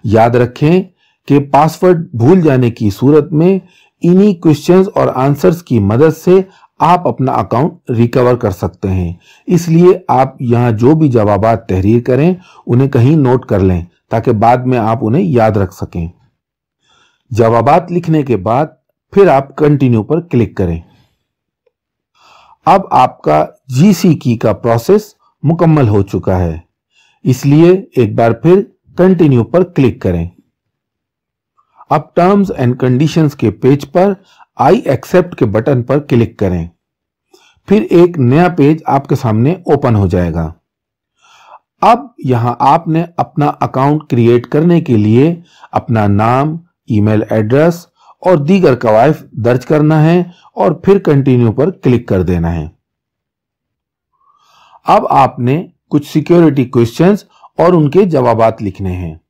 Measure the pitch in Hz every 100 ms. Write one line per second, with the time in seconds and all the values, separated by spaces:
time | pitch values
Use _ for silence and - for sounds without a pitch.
0 | - 110 117 120 120 - 151 180 196 _
1 | _ _ - 143 143 139 156 - 185 170
2 | 165 120 117 185 156 131 123 117 107 98
3 | 127 151 147 151 170 190 - _ _ _
4 | 170 185 208 175 165 143 - 185 190 -
5 | 131 127 135 143 185 165 - 120 98 110
6 | 156 156 - 185 190 _ _ _ 156 175
7 | 165 123 131 123 107 113 160 - - 117
8 | 117 131 123 123 107 92 95 - 98 92
9 | 87 85 _ _ - 175 170 165 180 196
10 | - 147 160 - 123 120 120 107 120 156
11 | 151 117 104 101 110 113 - 92 95 120
12 | 120 127 160 180 _ _ - 120 135 131
13 | 120 160 131 127 - 104 95 90 85 _
14 | _ 113 123 117 110 127 127 127 107 113
15 | 110 131 196 120 110 104 95 - 101 87
16 | 82 _ _ _ _ _ _ _ _ _
17 | _ _ _ 107 113 117 117 165 175 175
18 | 160 156 139 110 92 120 156 _ _ _
19 | _ - 190 139 135 - 151 147 131 117
20 | 101 156 170 127 110 - 90 82 - _
21 | _ _ _ _ _ _ _ _ _ _
22 | _ _ _ _ _ _ - 190 190 135
23 | 127 - - 151 156 _ _ 127 190 190
24 | 190 143 123 117 113 101 117 117 - 208
25 | - _ _ _ 143 165 170 151 123 101
26 | 92 101 - 92 87 80 - _ _ _
27 | _ _ - 123 139 147 170 185 - 127
28 | 110 113 117 113 160 190 190 _ _ -
29 | 185 175 156 123 113 170 185 - 131 -
30 | 101 87 85 _ _ _ _ _ _ _
31 | _ _ _ _ _ _ _ _ - 151
32 | - - 180 202 196 - 123 127 127 127
33 | 156 170 156 - 117 98 131 143 - 175
34 | 196 190 _ _ _ - 127 208 - 131
35 | - 180 175 - 120 107 143 127 120 139
36 | 147 120 113 - 98 87 82 _ _ _
37 | _ _ _ _ _ _ - 202 214 170
38 | 175 175 120 139 180 175 143 160 - 131
39 | - 143 123 110 127 180 - 147 135 107
40 | 98 90 87 82 82 82 _ _ _ _
41 | _ _ _ _ _ - _ _ 190 247
42 | 277 _ 151 120 120 120 131 160 165 160
43 | 175 - - - 147 - 123 131 139 151
44 | - 120 117 120 120 147 165 170 165 117
45 | 104 113 151 170 _ _ - 110 - 113
46 | 104 101 113 127 151 165 _ _ _ 107
47 | 104 107 - 110 107 135 165 170 - _
48 | _ _ 180 175 143 196 175 123 117 107
49 | 135 151 - - 117 123 - 156 151 156
50 | 156 175 175 - _ - 202 - - 196
51 | - 143 131 127 117 107 156 180 - 120
52 | 123 98 87 90 85 85 78 _ _ _
53 | _ _ _ _ _ _ _ _ _ _
54 | _ _ _ _ _ _ _ - - 190
55 | 247 143 131 - 120 147 - _ _ 147
56 | 147 160 143 170 165 139 123 127 117 -
57 | 170 208 - _ - - 165 180 147 170
58 | 202 156 123 113 113 110 107 - 95 90
59 | 87 80